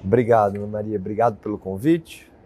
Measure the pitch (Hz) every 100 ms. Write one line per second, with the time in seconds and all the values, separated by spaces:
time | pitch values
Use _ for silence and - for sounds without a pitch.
0 | 95 117 117 117 101 101 104 107 107 104
1 | 92 104 117 101 - 104 95 95 135 170
2 | 160 - - -